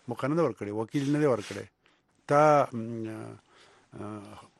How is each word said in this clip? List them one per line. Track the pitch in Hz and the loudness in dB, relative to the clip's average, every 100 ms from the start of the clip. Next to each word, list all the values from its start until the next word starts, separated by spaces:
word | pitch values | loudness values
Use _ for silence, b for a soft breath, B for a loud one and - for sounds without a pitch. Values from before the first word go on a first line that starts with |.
| - | -10
موقع | 120 131 | -4 -2
نه | 165 | 2
ده | 151 | 0
ورکړې، | 107 101 | -2 -6
وکیل | 104 110 147 139 | -6 -4 -2 0
نه | 147 | 2
دی | 151 | 2
ورکړی. | 110 98 - 104 _ _ _ _ _ - | 2 -2 -10 -12 _ _ _ _ _ 0
تا، | 143 151 147 127 | 4 6 6 4
م، | 117 113 113 110 110 113 110 _ b b b b - | -2 -6 -8 -8 -10 -14 -16 _ b b b b -14
آه، | 104 107 101 - - _ | -12 -12 -14 -20 -20 _